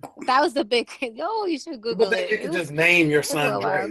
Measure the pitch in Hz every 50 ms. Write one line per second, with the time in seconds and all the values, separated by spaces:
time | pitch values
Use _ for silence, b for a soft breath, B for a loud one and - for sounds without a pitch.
0 | - - _ - - 262 254 269 302 330 226 277 226 208 254 233 220 - - -
1 | 269 233 220 262 320 392 440 440 415 349 320 254 - 330 285 214 214 233 226 185
2 | 220 185 226 185 180 185 214 208 - - 170 180 160 139 147 156 165 175 175 175
3 | 160 151 147 147 143 - - 151 147 - 104 101 98 95 95 - 98 110